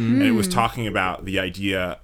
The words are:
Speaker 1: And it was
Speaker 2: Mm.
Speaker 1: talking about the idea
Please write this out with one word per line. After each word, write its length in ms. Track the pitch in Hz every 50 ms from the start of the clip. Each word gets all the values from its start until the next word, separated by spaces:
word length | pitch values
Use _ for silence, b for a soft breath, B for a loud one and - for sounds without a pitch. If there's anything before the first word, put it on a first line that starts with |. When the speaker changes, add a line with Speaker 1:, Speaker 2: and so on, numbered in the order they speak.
| 117 113 120
Speaker 1:
And 80 | 135 143
it 80 | 269
was 180 | 240 214 101 95
Speaker 2:
Mm. 40 | -
Speaker 1:
talking 320 | 120 117 113 - 123 113
about 380 | 104 92 101 92 92 87 85 -
the 160 | 95 92 95
idea 600 | 95 95 90 95 98 98 95 92 90 87 - -